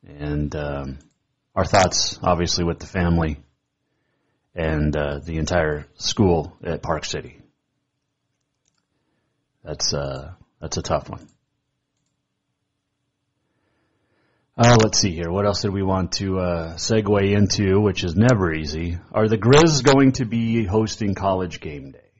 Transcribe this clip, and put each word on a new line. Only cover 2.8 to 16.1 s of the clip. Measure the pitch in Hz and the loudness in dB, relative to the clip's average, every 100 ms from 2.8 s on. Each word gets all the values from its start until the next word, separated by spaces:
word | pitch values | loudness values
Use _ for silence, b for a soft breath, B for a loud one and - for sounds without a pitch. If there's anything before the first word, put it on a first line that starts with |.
| - | -6
family | 98 87 85 80 73 - _ _ _ _ _ _ _ _ _ _ | -2 0 2 0 -6 -14 _ _ _ _ _ _ _ _ _ _
and, | 87 80 78 76 76 | -6 -2 0 0 -2
uh, | 73 71 | -4 -6
the | 69 82 | -8 -6
entire | 76 90 78 76 71 _ | -2 0 0 -4 -10 _
school | - - 101 82 73 - | -8 2 2 2 -2 -10
at | - 80 | -10 -8
Park | - 151 | -4 -6
City. | - - - - _ _ _ _ _ _ _ _ _ _ _ _ _ _ _ _ _ _ _ _ _ _ | -4 -10 -12 -20 _ _ _ _ _ _ _ _ _ _ _ _ _ _ _ _ _ _ _ _ _ _
That's, | - 73 - | -14 -8 -4
uh, | 78 69 67 71 92 _ _ | -4 -6 -8 -12 -18 _ _
that's | 78 - | -10 -8
a | |
tough | 80 78 - | -4 -4 -4
one. | 62 - _ _ _ _ _ _ _ _ _ _ _ _ _ _ _ _ _ _ _ _ _ _ _ _ _ _ _ _ _ _ _ _ - | -16 -18 _ _ _ _ _ _ _ _ _ _ _ _ _ _ _ _ _ _ _ _ _ _ _ _ _ _ _ _ _ _ _ _ 2
Uh, | 117 120 | 6 6
let's | 110 - | 6 2
see | 104 | -2
here. | 82 85 | -2 -4
What | 92 | 0
else | 101 101 | 0 0
did | 107 | -2
we | 95 | -2
want | 95 95 90 | 0 0 -2